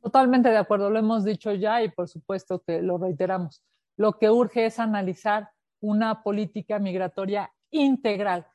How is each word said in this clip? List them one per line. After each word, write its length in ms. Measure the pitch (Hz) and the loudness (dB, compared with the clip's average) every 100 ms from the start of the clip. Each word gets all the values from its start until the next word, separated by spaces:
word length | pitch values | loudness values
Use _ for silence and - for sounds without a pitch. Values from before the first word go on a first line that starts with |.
Totalmente 500 | 220 262 262 254 247 | 2 4 4 6 6
de 60 | 220 | 4
acuerdo, 320 | 196 208 202 | 2 0 2
lo 120 | 220 | 0
hemos 240 | 220 226 | 0 0
dicho 280 | 202 214 220 | 0 -2 -4
ya 300 | 202 214 233 | -2 0 0
y 60 | 220 | -2
por 200 | - 175 | -4 -8
supuesto 540 | 165 _ 196 - 180 | -10 _ -8 -4 -8
que 180 | - 165 | -4 -4
lo 160 | 180 175 | -2 -2
reiteramos. 680 | 185 151 185 190 170 - _ _ _ - | -4 -2 -2 -2 -4 -10 _ _ _ 0
Lo 240 | 214 208 | 0 2
que 100 | 214 | 4
urge 340 | 233 247 240 | 4 2 0
es 140 | 226 226 | -2 -2
analizar 720 | 226 208 190 175 214 208 214 _ _ _ | -4 -2 -4 -4 -2 -2 -4 _ _ _
una 420 | 208 214 220 220 | -2 0 0 -2
política 560 | - 202 175 175 - 214 | -4 -4 -4 -8 -6 -4
migratoria 760 | 202 180 185 - 190 202 - _ _ | -4 -4 -6 -4 -4 -4 -6 _ _
integral 720 | 320 277 269 240 202 202 180 - | 0 2 2 0 -2 -2 -2 -6